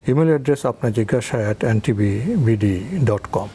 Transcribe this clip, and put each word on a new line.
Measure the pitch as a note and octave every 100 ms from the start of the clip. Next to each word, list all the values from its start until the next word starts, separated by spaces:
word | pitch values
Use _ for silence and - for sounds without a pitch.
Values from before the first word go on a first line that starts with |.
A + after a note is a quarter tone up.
| -
ইমেল | C3+ D#3+
অ্যাড্রেস | D3+ C3+ C#3 C3
আপনার | A#2 A#2+ A2
জিজ্ঞাসা | G#2+ B2+ - B2 G#2
at | G#2+ B2 A2
N |
T | - G#2
V | G2+ G2 D3 A#3
B | A2+ A2
D | G2+ F2+ G#2 F#3 A#2+
dot | G#2 -
com। | - G2+